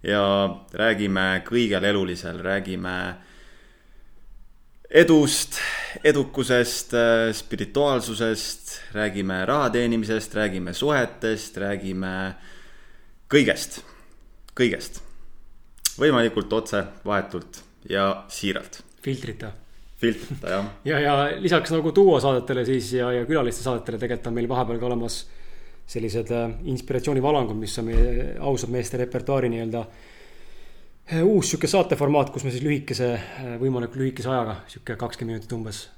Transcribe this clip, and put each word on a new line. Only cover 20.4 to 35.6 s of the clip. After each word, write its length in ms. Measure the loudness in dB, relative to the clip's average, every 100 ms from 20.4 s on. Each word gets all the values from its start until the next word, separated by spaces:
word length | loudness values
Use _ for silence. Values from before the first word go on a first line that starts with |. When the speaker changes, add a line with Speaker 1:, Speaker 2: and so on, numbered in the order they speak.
| -2
Speaker 1:
jah. 200 | -2 -4 -6
Speaker 2:
<laughs> 120 | -2
Ja, 80 | 2
ja 160 | 4 4 2 0
lisaks 320 | 4 4 4
nagu 160 | 0 4
duo 260 | 8 8 8
saadetele 440 | 6 2 0 -2
siis 280 | 2 0 0
ja, 180 | 0 2
ja 140 | 0 2
külaliste 360 | 2 2 0
saadetele 340 | -2 -2 -2 -4
tegelikult 280 | -4 -4 -2
on 80 | -2
meil 100 | 0
vahepeal 300 | 0 0 -2
ka 80 | -2
olemas 380 | -2 -2 -6 -10 -12 -10 -10 -12 -14 -10
sellised, 400 | -6 -2 -2 -2
äh, 140 | -2 -2 -4 -4
inspiratsioonivalangud, 880 | -4 -2 -2 2 2 4 2 0 -2
mis 200 | -4 -4
on 60 | 2
meie 460 | 6 6 4 0 -2
ausad 300 | 0 0 0
meeste 240 | -4 -2 -2
repertuaari 480 | -2 -2 0 2 2
nii-öelda, 320 | 0 -2 -4 -6 -14 -20 -20 -20 -16 -14 -14 -14 -16 -20 -20 -4
äh, 80 | 2
uus 300 | 6 4 2
sihuke 160 | 0 2
saateformaat, 640 | 4 4 2 4 4 2
kus 80 | -2
me 80 | -4
siis 140 | -2
lühikese, 480 | 0 0 -2 -2 0
äh, 380 | -2 -6 -10 -10 -2
võimalikult 400 | 0 0 -4 -2
lühikese 300 | -4 -2 -2
ajaga, 240 | 0 0 -6 -12
sihuke 300 | -14 -10 -6
kakskümmend 380 | -6 -6 -6 -6
minutit 180 | -6
umbes 300 | -8